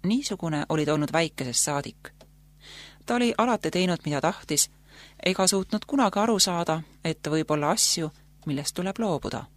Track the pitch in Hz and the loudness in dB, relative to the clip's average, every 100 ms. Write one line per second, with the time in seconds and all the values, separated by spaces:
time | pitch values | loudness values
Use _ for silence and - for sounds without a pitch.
0 | 180 240 285 220 165 151 147 156 147 151 | 2 0 0 -4 -2 -2 0 0 2 0
1 | 147 160 165 - 127 120 - 143 143 - | 2 0 0 -2 -4 0 0 -2 -4 -14
2 | - - - - - - - - - - | -20 -20 -20 -20 -20 -20 -20 -20 -20 -16
3 | - 240 240 - 240 220 160 180 185 165 | -2 2 2 2 2 2 0 0 0 0
4 | 156 143 156 - - 147 - - - - | -2 0 0 -2 -2 0 0 -4 -20 -20
5 | - - 180 190 185 196 190 214 - 277 | -20 -4 -2 2 2 2 -2 -4 -2 2
6 | 220 202 220 208 185 170 170 160 156 - | 2 2 2 4 2 2 0 -2 -4 -6
7 | 165 160 151 156 156 151 147 - - - | -6 -4 -2 0 0 0 2 2 2 0
8 | 156 - - - - 139 147 - 185 196 | -4 -8 -20 -10 -4 -4 -4 -4 -6 -2
9 | 220 147 - 120 120 | -2 -2 -4 -8 -10